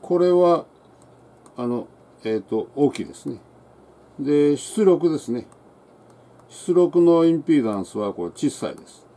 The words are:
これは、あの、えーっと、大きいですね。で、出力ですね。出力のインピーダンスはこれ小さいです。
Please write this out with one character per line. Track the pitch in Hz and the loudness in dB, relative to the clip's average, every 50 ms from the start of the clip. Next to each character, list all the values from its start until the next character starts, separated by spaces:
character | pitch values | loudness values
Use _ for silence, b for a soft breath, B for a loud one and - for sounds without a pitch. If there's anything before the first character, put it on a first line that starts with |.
こ | - - 175 175 | -4 -2 0 2
れ | 175 180 | 2 4
は、 | 180 175 180 175 170 156 - - _ _ _ _ _ _ - - - _ - - _ _ _ - _ | 4 4 4 4 2 2 -2 -10 _ _ _ _ _ _ -20 -20 -20 _ -20 -20 _ _ _ -20 _
あ | - 120 120 | -10 -6 -6
の、 | 120 120 - - - _ - _ _ _ - | -6 -6 -8 -12 -20 _ -20 _ _ _ -6
え | 113 110 107 | -6 -6 -6
ー | |
っ | 95 | -4
と、 | - - 110 98 - - | -4 -6 -6 -6 -6 -2
大 | 139 147 135 | 0 0 0
き | - - 95 | 0 -4 -12
い | |
で | - - | -12 -14
す | - - - | -16 -14 -14
ね。 | - - - _ _ - _ _ _ _ - _ - _ _ _ _ - | -14 -14 -18 _ _ -20 _ _ _ _ -20 _ -20 _ _ _ _ -10
で、 | 143 139 147 147 147 147 147 143 | -4 0 2 2 2 2 0 -2
出 | - - - 220 214 | -6 -10 -4 2 4
力 | 190 180 156 170 170 | 4 4 4 2 -2
で | 160 139 | -2 -2
す | - - | -6 -6
ね。 | 117 123 - - - _ _ - _ _ _ _ _ _ _ _ - - _ _ _ - - _ | -8 -8 -8 -14 -20 _ _ -20 _ _ _ _ _ _ _ _ -20 -20 _ _ _ -20 -20 _
出 | - - - - 175 | -20 -14 -4 0 2
力 | 175 180 170 - 175 | 2 2 4 2 2
の | 170 170 170 165 165 | 4 4 4 4 4
イ | 165 | 2
ン | 165 160 143 | 2 0 0
ピ | - 160 147 | 0 0 2
ー | 120 | 2
ダ | 110 104 98 | 0 -4 -6
ン | 92 | -8
ス | - - 107 | -8 -6 -6
は | 104 101 92 | -6 -6 -6
こ | - 87 | -6 -10
れ | 85 | -10
小 | 82 - - 143 | -8 -4 -4 -4
さ | - - - - | -4 -4 -10 -10
い | - | -10
で | - - - | -12 -20 -20
す。 | - - _ _ - | -20 -20 _ _ -20